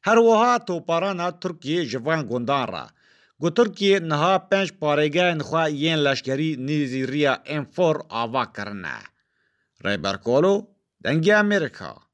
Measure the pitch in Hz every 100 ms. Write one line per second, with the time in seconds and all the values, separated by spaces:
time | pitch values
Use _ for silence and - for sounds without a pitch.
0 | - 226 233 220 240 240 233 170 - 165
1 | 190 185 175 175 185 160 131 165 147 123
2 | 123 160 120 123 120 139 117 87 60 _
3 | _ _ _ _ 165 165 226 - 196 196
4 | 165 147 165 190 185 196 190 - 151 147
5 | 151 151 180 165 143 160 160 147 156 160
6 | 143 135 - 135 160 139 131 151 139 131
7 | 131 143 147 131 - 151 135 - 175 151
8 | - 113 117 127 113 - 104 104 82 62
9 | - _ _ _ _ _ _ _ - 101
10 | 95 98 113 127 180 202 208 _ _ _
11 | - 151 160 214 208 202 143 - 85 -
12 | _